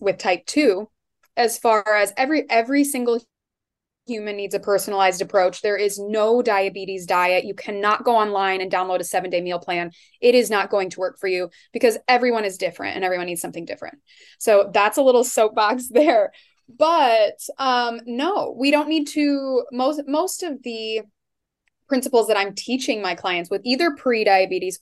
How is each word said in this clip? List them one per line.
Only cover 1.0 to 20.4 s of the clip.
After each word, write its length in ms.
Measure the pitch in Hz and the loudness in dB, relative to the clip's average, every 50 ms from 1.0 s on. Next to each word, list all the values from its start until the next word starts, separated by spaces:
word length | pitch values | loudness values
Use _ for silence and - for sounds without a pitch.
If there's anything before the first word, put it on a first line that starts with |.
| _ _ _ _ _ _ _ | _ _ _ _ _ _ _
as 200 | - 240 226 226 | 0 0 0 0
far 280 | - - 240 220 214 196 - 214 | 0 2 2 2 2 2 2 2
as 180 | 208 202 202 202 | 2 2 0 0
every, 280 | - 262 269 311 302 277 - | -2 -2 0 0 -2 -2 2
every 340 | 233 226 226 233 277 285 285 | 0 0 2 2 2 0 0
single 380 | 285 - 262 247 240 233 240 - _ _ _ _ _ _ _ _ _ _ _ _ _ _ _ _ | 0 0 -2 0 0 -2 -2 -4 _ _ _ _ _ _ _ _ _ _ _ _ _ _ _ _
human 300 | - 247 214 208 208 208 | -10 -8 -8 -6 -8 -8
needs 180 | 202 202 196 190 | -6 -8 -6 -6
a 60 | 196 | -6
personalized 640 | - - 202 190 - - 208 196 196 190 180 180 190 | -2 0 0 0 0 -2 0 2 2 2 2 0 -6
approach. 380 | 180 - 202 185 180 180 - - | -2 0 2 2 2 0 -2 -4
There 140 | 214 208 | -2 -2
is 220 | 190 208 208 202 202 | 0 -2 -2 -4 -4
no 440 | 202 202 214 220 208 220 226 247 247 | -8 -4 -2 0 2 2 2 2 2
diabetes 640 | 233 208 196 196 196 190 196 190 185 190 190 180 | 2 0 0 0 -2 -4 -8 -10 -10 -10 -10 -4
diet. 380 | 170 190 180 180 180 185 185 175 | -2 0 2 2 2 2 0 0
You 100 | 202 196 | -2 -10
cannot 500 | 196 - - 208 202 202 208 214 214 226 | -10 -10 -10 -8 -2 0 0 0 0 0
go 120 | 247 240 | 2 2
online 440 | 226 214 214 202 196 196 190 190 190 | 2 2 2 0 -2 0 0 -2 -2
and 120 | 185 185 180 | -4 -2 -2
download 280 | 180 185 185 185 180 | -2 -2 -2 -2 -4
a 40 | 180 | -4
seven-day 360 | - - 190 180 180 175 175 | -2 -4 -4 -4 -2 -4 -4
meal 180 | 175 180 180 170 | -4 -4 -6 -6
plan. 340 | 170 - 180 175 175 170 170 _ _ _ _ _ | -6 -6 -6 -6 -6 -8 -10 _ _ _ _ _
It 140 | - 240 240 | 2 4 6
is 160 | 254 240 190 | 6 4 2
not 200 | 220 202 185 196 | 0 -2 -2 0
going 200 | - 202 190 185 | 0 -2 -2 -2
to 100 | 165 - | -6 -6
work 180 | 185 180 - _ | -6 -6 -6 _
for 100 | - 196 | -4 -4
you 220 | 185 180 180 170 _ _ _ _ _ | -2 -2 -4 -6 _ _ _ _ _
because 260 | 233 - 240 214 - - - | 2 2 2 2 2 0 2
everyone 360 | 254 240 240 247 233 226 214 | 2 4 4 2 0 0 -2
is 140 | 202 190 190 | -4 -6 -4
different 380 | 190 175 175 - 196 202 - | -6 -6 -6 -6 -10 -8 -6
and 80 | - 190 | -4 -2
everyone 220 | 185 185 180 175 | -2 -2 -2 -4
needs 140 | 175 175 170 | -6 -8 -8
something 260 | - 180 156 175 170 | -8 -10 -10 -12 -12
different. 320 | - - - - - - _ _ _ _ _ - - - _ | -12 -12 -12 -12 -16 -16 _ _ _ _ _ -20 -20 -18 _
So 320 | - - 214 202 202 202 180 | 2 4 6 6 4 4 4
that's 260 | 214 202 214 214 - | 2 2 4 4 4
a 40 | 277 | 4
little 220 | 262 247 247 226 | 6 6 6 4
soapbox 640 | - - - 226 214 220 226 214 208 226 247 247 - | 2 2 2 0 2 2 2 0 0 0 -2 -6 -2
<laughs> 20 | |
there. 420 | 214 233 196 208 262 226 202 - - - _ _ _ _ _ _ | 2 2 4 4 4 4 2 0 -4 -14 _ _ _ _ _ _
But, 720 | - _ 294 320 339 330 294 247 226 226 214 202 - - - - - - | -2 _ 2 2 4 4 4 4 4 4 2 2 0 -6 -14 -14 -8 -4
um, 420 | 269 262 254 247 240 240 233 233 233 | -2 0 0 0 0 -2 -6 -8 -10
no, 500 | 233 240 240 277 339 403 392 - - - - | -8 -6 -4 -2 -2 -2 -2 -4 -4 -6 -2
we 120 | 254 277 | 0 2
don't 180 | 294 294 302 294 | 2 2 2 0
need 180 | 311 320 294 285 | -2 -2 -2 -4
to, 560 | - 302 294 285 285 277 269 269 262 247 - - - | -2 -2 0 0 0 -2 -2 -2 -2 -2 -4 -4 -6
most, 300 | 240 254 269 311 302 294 | -2 -2 -2 -2 -4 -6
most 360 | 294 277 302 349 381 - - | -4 -2 -2 -2 -2 -4 -8